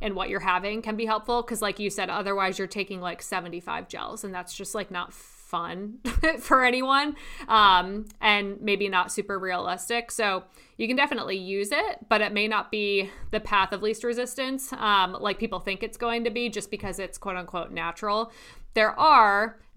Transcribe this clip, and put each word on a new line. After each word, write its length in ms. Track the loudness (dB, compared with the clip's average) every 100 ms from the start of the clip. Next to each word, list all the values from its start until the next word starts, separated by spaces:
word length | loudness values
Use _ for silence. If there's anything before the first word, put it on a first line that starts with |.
in 140 | -4
what 140 | -4 -2
you're 120 | -2
having 420 | 0 0 0 -6
can 140 | -4 -4
be 100 | 0
helpful. 360 | -2 0 -2
'Cause 200 | -2 -2
like 160 | -2 -2
you 120 | -4
said, 200 | -2 -4
otherwise 480 | -2 -2 0 0 -2
you're 80 | -4
taking, 340 | -6 -6 -6
like, 220 | -8 -8
seventy-five 640 | -6 -6 -6 -8 -8 -8 -8
gels, 360 | -10 -10 -8
and 100 | -10
that's 220 | -10 -10 -12
just, 180 | -8
like, 160 | -8 -6
not 220 | -8 -10
fun 880 | -12 -20 -20 -8 -6 -4 -8 -10 -8
<laughs> 340 | -2 2 2 2
for 240 | 4 4
anyone, 540 | 6 4 4 2 2 -4 -10 -10 2
um, 580 | 8 8 8 4 -4 -10 0
and 400 | 2 4 0 -4
maybe 280 | 0 2 2
not 220 | 2 2
super 260 | -2 -4 -4
realistic. 760 | -2 -2 -2 -4 -2 -4 -2
So 320 | -2 0 0 -4 -20 -16 -4
you 100 | -2
can 100 | 2
definitely 400 | 2 0 -4 -4
use 340 | -4 -4 -2
it, 360 | 0 -2 -4 0
but 120 | 2
it 120 | 2
may 140 | 0 0
not 240 | 0 -2
be 400 | -2 0 0 -2 -6 -4
the 80 | -4
path 320 | 0 2 2
of 100 | 0
least 220 | -2 -2
resistance, 680 | -2 -2 -4 -4 -4 -4 -6
um, 380 | -2 2 4 2 0
like 200 | -2 -2
people 180 | -4 -4
think 240 | -4 -6
it's 140 | -6 -4
going 260 | -2 0
to 80 | -2
be 180 | -2 -4
just 220 | -4 -8
because 300 | -8 -8 -8
it's 180 | -8 -8
quote 180 | -8 -6
unquote 360 | -6 -6 -6
natural. 580 | -6 -6 -4 -2 0 -2 -8 -20 -18 -4
There 220 | 2 2 6
are 600 | 8 10 8 6 2 -4 -16